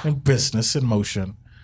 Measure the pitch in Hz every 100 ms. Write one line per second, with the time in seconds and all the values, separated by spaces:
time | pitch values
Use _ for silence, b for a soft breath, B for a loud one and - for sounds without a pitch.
0 | 156 143 135 127 - 110 110 147 127 107
1 | 101 107 95 104 - b